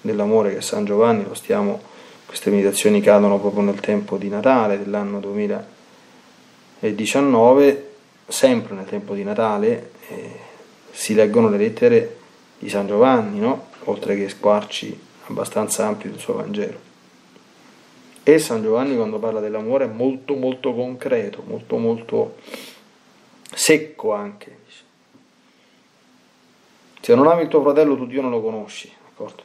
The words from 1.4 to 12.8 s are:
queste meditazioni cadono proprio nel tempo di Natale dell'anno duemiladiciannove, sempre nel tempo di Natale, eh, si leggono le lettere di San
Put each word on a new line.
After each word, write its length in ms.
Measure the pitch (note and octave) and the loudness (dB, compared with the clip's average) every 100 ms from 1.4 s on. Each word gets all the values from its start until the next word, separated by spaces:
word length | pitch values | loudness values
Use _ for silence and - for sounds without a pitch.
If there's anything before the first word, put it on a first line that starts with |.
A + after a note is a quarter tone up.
| - G#2 G2+ G2 - - - - | -4 -2 -2 -4 -10 -20 -20 -20
queste 260 | - - - | -16 -6 0
meditazioni 500 | G2+ G2 G2 G#2+ G#2 | 2 2 2 4 4
cadono 400 | G2+ G#2 G#2 G2+ | 6 6 6 2
proprio 220 | G2 G2+ | 0 0
nel 180 | G2+ G2 | -2 -2
tempo 360 | - G#2 - G2 | -2 -2 -2 -6
di 120 | G2 | -6
Natale 500 | G2+ C3 C3 G#2+ G2+ | -2 2 4 2 -2
dell'anno 400 | G2+ G#2 G2+ G2+ | -2 -4 -4 -6
duemiladiciannove, 2750 | G2 G2+ G#2 G2+ - - _ - _ - _ _ _ _ _ - A2 G#2 A2 C3+ C#3 A#2+ A#2 C3+ C#3+ C#3 - - _ _ - | -6 -4 -4 -4 -8 -20 _ -20 _ -20 _ _ _ _ _ -6 -6 -4 -2 0 2 6 8 8 6 4 -6 -20 _ _ -10
sempre 460 | - C3 A#2+ G#2+ | 0 2 2 -2
nel 120 | G2+ F#2+ | -12 -10
tempo 280 | G#2 - | -10 -8
di 100 | G2+ | -8
Natale, 680 | G2 G#2 A2 G#2 G#2+ A#2+ - - - | -6 -2 0 0 0 -2 -8 -20 -18
eh, 300 | - - - - - - _ - | -16 -16 -18 -20 -20 -20 _ -20
si 220 | - - | -12 -2
leggono 360 | G#2+ G#2+ A2 A2+ | 4 4 6 4
le 60 | G2+ | 4
lettere 640 | A2 A2+ B2 A#2 - - - _ _ _ | 0 4 6 6 2 -10 -20 _ _ _
di 100 | G2+ | -6
San 180 | G2+ | -4